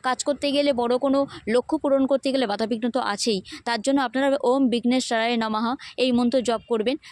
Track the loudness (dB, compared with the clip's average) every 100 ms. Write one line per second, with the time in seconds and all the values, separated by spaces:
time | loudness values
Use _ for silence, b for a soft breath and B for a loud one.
0 | -4 -2 -2 -2 0 0 0 0 0 0
1 | 2 0 0 B -2 0 0 -2 2 2
2 | 2 0 0 0 -2 -2 -2 -2 -2 -2
3 | -2 -2 -2 -2 -4 -10 -4 -2 0 0
4 | 0 0 0 2 2 2 2 2 2 0
5 | 0 -2 0 0 -2 -2 -2 -4 B B
6 | 0 2 2 2 0 -2 -2 -2 -2 -4
7 | B